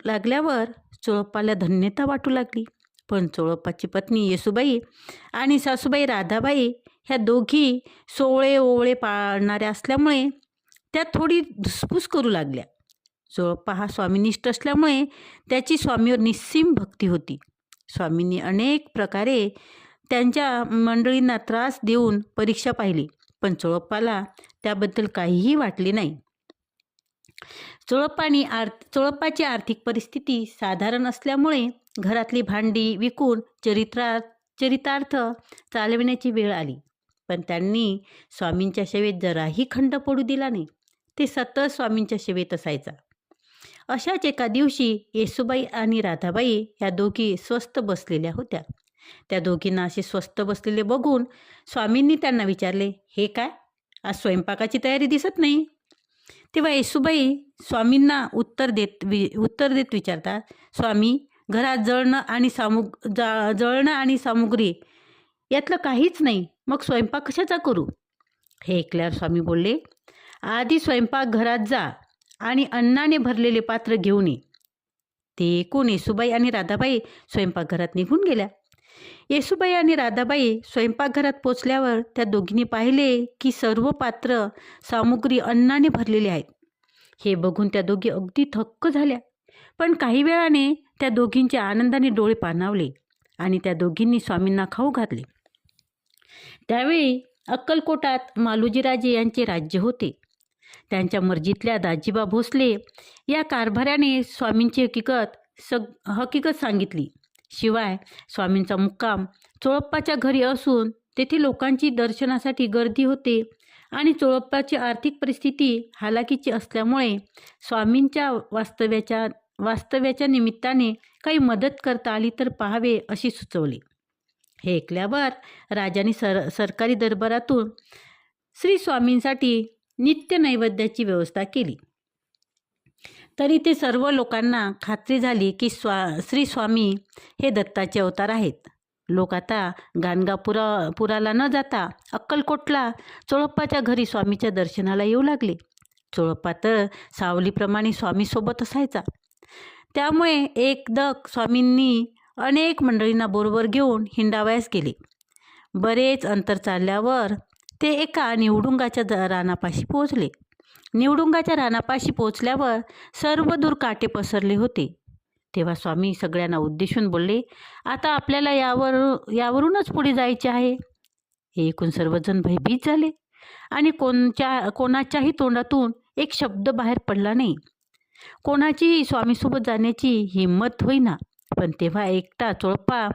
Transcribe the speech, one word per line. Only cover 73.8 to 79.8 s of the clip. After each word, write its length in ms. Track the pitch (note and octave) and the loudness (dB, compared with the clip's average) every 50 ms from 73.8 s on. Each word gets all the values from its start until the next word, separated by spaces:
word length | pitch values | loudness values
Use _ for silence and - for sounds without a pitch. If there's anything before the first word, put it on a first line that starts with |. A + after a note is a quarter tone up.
| A3+ A3 A3+ | -2 -2 0
घेऊन 320 | G#3+ F3 G3 G3+ G3+ F#3+ | 0 2 2 2 4 2
ये." 80 | E3 B2+ - - _ _ _ _ _ _ _ _ _ _ _ _ _ _ _ _ _ _ - | 2 0 -2 -8 _ _ _ _ _ _ _ _ _ _ _ _ _ _ _ _ _ _ -2
ते 200 | F3 E3+ F3 F3 | 0 0 2 0
ऐकून 300 | F3 - - C#4 C4 A#3 | -2 -2 0 0 2 2
येसूबाई 400 | G3+ F3+ - G#3+ G#3+ G3+ A#3 A#3+ | 0 0 -2 -4 -2 -2 0 0
आणि 200 | A#3 A#3 A#3+ B3 | 0 2 0 0
राधाबाई 500 | A#3 G#3 F#3 E3+ G3+ A3 B3+ C4+ C4 A3+ - - - - _ _ | 0 -2 -2 -2 -2 -2 0 0 0 -2 -4 -6 -14 -20 _ _
स्वयंपाकघरात 640 | - G#3+ G3 F3+ E3+ F3+ E3 - F3+ E3 F3 E3+ - | -4 -2 -2 0 -2 -4 -4 -2 -2 -2 -2 -2 -2
निघून 280 | F3+ F3+ F3+ C#4 F4+ G4+ | -2 0 2 2 2 2
गेल्या. 240 | F4+ C4 A3 G3 G3+ - _ _ _ _ _ _ _ - - - - - - _ - | 2 2 0 -2 -4 -8 _ _ _ _ _ _ _ -20 -20 -20 -20 -20 -12 _ -2
येसूबाई 420 | C#4 D4 - - G4 D#4+ F#4 F4+ | -2 0 0 0 -2 0 2 2
आणि 240 | F4+ F4 | 2 4